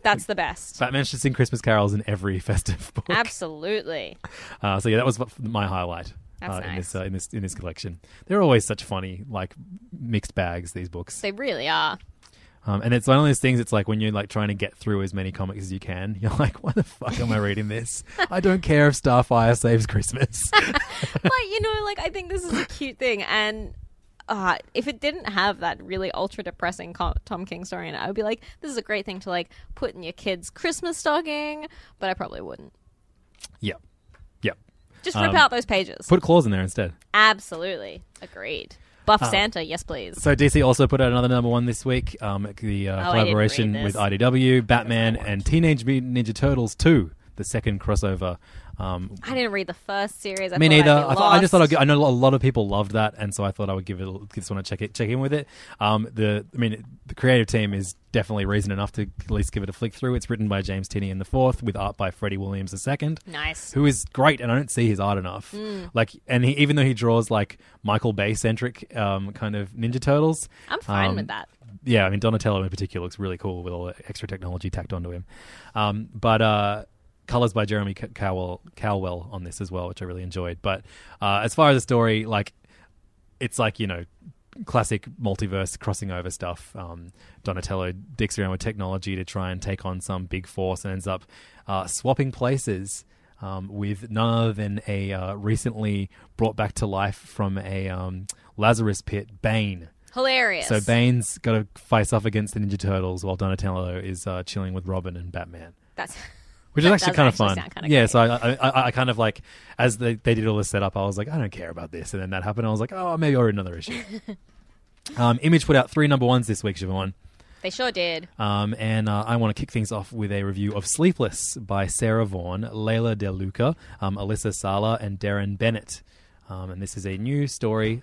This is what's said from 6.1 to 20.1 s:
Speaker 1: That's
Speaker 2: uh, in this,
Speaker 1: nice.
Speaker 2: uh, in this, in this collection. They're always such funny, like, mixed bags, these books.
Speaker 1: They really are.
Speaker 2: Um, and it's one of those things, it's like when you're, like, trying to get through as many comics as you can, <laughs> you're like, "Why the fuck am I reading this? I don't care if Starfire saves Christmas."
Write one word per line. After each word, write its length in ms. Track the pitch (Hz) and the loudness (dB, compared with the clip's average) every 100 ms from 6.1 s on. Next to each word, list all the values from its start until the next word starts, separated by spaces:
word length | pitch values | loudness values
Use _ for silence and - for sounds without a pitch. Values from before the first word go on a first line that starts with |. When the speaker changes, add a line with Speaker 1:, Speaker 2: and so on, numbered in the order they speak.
| - - - | -16 -20 -12
Speaker 1:
That's 140 | 92 | -8
Speaker 2:
uh, 140 | 92 85 | -6 -6
in 80 | 80 | -8
this, 180 | 90 | -6
Speaker 1:
nice. 80 | 95 | -8
Speaker 2:
uh, 20 | 95 | -6
in 60 | |
this, 140 | 95 - | -6 -8
in 100 | 110 | -8
this 140 | 95 - | -8 -8
collection. 420 | 90 80 95 82 _ - - | -10 -10 -12 -14 _ -20 -2
They're 140 | 202 | 4
always 240 | 170 120 | 6 6
such 200 | - 110 | 4 -6
funny, 400 | - 95 92 90 131 | -4 -6 -6 -10 -8
like, 260 | 104 92 - 190 185 - - | -6 -8 -10 -18 -18 -16 -12
mixed 380 | 120 107 - - | -2 -2 -2 -2
bags, 380 | 87 87 85 | -2 -4 -8
these 140 | 90 90 | -10 -10
books. 320 | 85 87 - | -10 -12 -8
Speaker 1:
They 120 | 202 | -8
really 340 | 202 269 160 139 | -6 -6 -4 0
are. 300 | 160 156 - - _ _ _ - _ - | 0 0 -4 -12 _ _ _ -20 _ -2
Speaker 2:
Um, 120 | 101 | 0
and 140 | 120 | 2
it's 140 | 120 135 | 2 6
one 100 | 135 | 6
of 60 | |
those 160 | 151 131 | 6 4
things, 180 | 131 123 | 4 2
it's 120 | 113 | 2
like 160 | 110 98 | 0 2
when 120 | 107 | 0
you're, 120 | 107 | 0
like, 160 | 104 104 | -2 -2
trying 200 | 110 104 | -2 -2
to 60 | |
get 200 | 101 98 - | -2 -4 -4
through 260 | - 101 | -2 -2
as 100 | 95 | -2
many 200 | 95 95 | -4 -6
comics 280 | 92 95 101 | -4 -6 -6
as 100 | 95 | -8
you 80 | 95 | -8
can, 360 | - 90 98 101 | -8 -6 -6 -2
<laughs> 20 | |
you're 100 | 107 - | -2 2
like, 240 | 147 - | 0 0
"Why 80 | 165 | -2
the 120 | 214 | -2
fuck 340 | - - 117 120 | -2 -6 -6 -2
am 140 | 117 | 0
I 40 | 110 | 0
reading 280 | 101 101 104 | 0 -2 -4
this? 380 | 110 117 - - - 349 | -6 -6 -10 -12 -4 -2
I 80 | 185 | 2
don't 220 | 190 185 | 2 2
care 240 | 160 151 147 | 4 6 6
if 80 | |
Starfire 640 | 135 139 123 123 120 117 120 | 6 4 4 6 4 6 4
saves 280 | 120 113 110 | 4 4 4
Christmas." 540 | 104 - | 0 -2